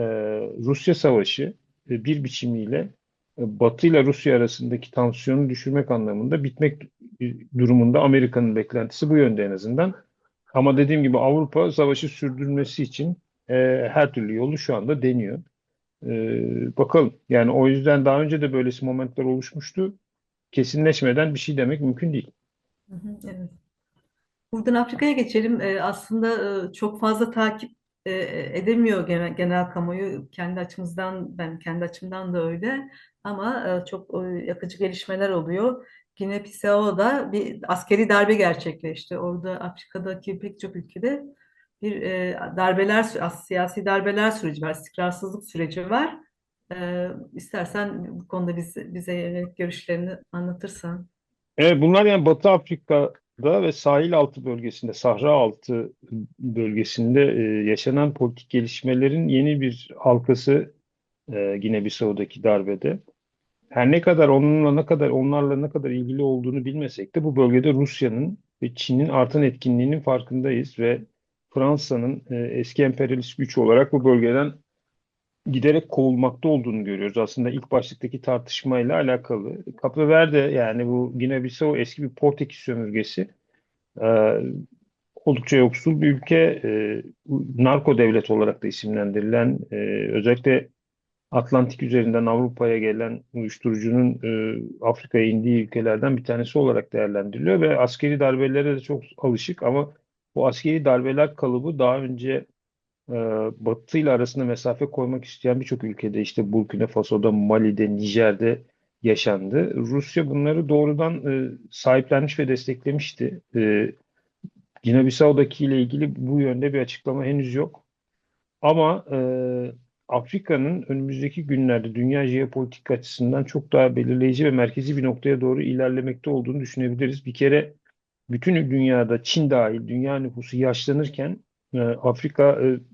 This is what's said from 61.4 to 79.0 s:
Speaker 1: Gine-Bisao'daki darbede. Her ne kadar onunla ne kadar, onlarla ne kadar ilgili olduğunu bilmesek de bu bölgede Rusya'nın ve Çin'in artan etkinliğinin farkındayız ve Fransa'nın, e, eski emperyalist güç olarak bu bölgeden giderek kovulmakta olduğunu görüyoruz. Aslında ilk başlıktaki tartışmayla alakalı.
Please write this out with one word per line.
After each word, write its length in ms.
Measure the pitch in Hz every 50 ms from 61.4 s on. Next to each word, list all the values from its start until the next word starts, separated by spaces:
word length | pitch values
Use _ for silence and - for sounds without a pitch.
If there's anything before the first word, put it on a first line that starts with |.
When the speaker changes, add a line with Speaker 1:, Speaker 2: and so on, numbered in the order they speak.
| 101 98 101 101
Speaker 1:
Gine-Bisao'daki 840 | 98 110 113 104 101 104 - - 117 107 104 101 101 - - -
darbede. 560 | 98 110 104 101 95 98 101 95 - 147 175 196 - - _ _ _ _ _ _ _ _ _ _ _ _
Her 220 | - 123 123 131
ne 100 | 156 170
kadar 280 | 170 190 175 160 156 139
onunla 440 | 139 135 143 147 151 156 151 147
ne 140 | 143 156 151
kadar, 240 | - 165 143 147 135
onlarla 460 | 127 131 131 139 143 147 143 139 139
ne 140 | 135 147 147
kadar 200 | - 151 139 135
ilgili 320 | 123 127 123 123 131 139
olduğunu 420 | 143 135 131 127 123 127 127 139 123
bilmesek 500 | 135 139 151 147 127 - - 98 - -
de 100 | 165 151
bu 120 | 156 135
bölgede 360 | 135 131 123 123 127 131 151
Rusya'nın 640 | 139 131 143 139 - - 139 120 110 120 143 175 202 - _ _ _ _
ve 120 | 127 123 123
Çin'in 340 | - - - 127 127 147 165
artan 340 | - 135 127 120 123 151
etkinliğinin 580 | 143 131 127 - - 127 120 120 123 135 151 156
farkındayız 800 | 143 143 131 127 127 - 127 131 127 135 127 120 135 135 - -
ve 220 | 117 117 120 - - - _ _ _ _ _ _ _ _ -
Fransa'nın, 680 | 135 131 139 147 143 147 - 135 120 117 127 143 - - -
e, 60 | 127
eski 460 | 120 120 117 120 123 120 - - -
emperyalist 560 | 139 131 131 131 139 123 131 127 123 - - -
güç 200 | 135 127 - 131
olarak 340 | 117 110 117 127 139 143
bu 120 | - 135 123
bölgeden 480 | 131 123 120 117 117 120 135 143 151 147 - _ _ _ _ _ _ _ _ _ _ _ _ _ _ _ _ _ -
giderek 380 | 135 131 117 156 151 160 156 -
kovulmakta 600 | - - 135 131 127 123 131 127 120 123 - 160
olduğunu 360 | 151 135 117 123 110 110 104
görüyoruz. 340 | 101 101 95 98 101 101 117
Aslında 320 | 110 107 - 127 120 123
ilk 200 | 123 135 - -
başlıktaki 500 | - 123 123 - - - - 123 131 127
tartışmayla 720 | - - 127 123 123 - - - - 135 127 123 120 127 160
alakalı. 720 | 165